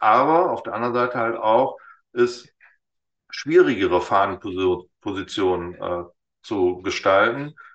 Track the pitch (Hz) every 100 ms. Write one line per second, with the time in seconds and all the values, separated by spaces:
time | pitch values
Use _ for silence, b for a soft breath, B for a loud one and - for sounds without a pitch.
0 | 107 120 143 165 370 117 - 107 120 120
1 | 123 127 113 113 110 117 135 - B B
2 | _ - 120 - - _ b b _ _
3 | _ _ _ - 143 175 151 104 90 87
4 | - 98 98 92 101 90 92 87 - _
5 | 104 98 87 107 92 90 87 90 92 87
6 | 87 _ _ _ - 104 90 90 95 -
7 | 98 98 113 139 147 - B